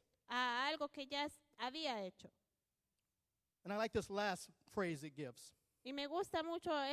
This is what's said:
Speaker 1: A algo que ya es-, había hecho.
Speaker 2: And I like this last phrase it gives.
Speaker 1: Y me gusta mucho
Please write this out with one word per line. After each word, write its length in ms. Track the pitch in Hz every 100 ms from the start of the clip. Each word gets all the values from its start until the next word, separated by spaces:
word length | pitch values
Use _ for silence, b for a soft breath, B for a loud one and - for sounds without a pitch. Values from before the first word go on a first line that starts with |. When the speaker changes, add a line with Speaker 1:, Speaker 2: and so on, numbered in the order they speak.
| _ _ -
Speaker 1:
A 400 | 247 254 240 277
algo 200 | 311 285
que 140 | - 269
ya 200 | 277 294
es-, 160 | - _ -
había 420 | 240 294 302 226 190
hecho. 240 | - 170 - _ _ _ _ _ _ _ _ _ _ _ _ 175
Speaker 2:
And 80 |
I 40 | 208
like 140 | 220
this 160 | 220 -
last 400 | 202 208 180 - - -
phrase 320 | - 180 156
it 100 | 151 135
gives. 380 | 135 - - - _ _ 247
Speaker 1:
Y 60 |
me 160 | 277 285
gusta 340 | 330 392 330
mucho 300 | 320 339 359 302 277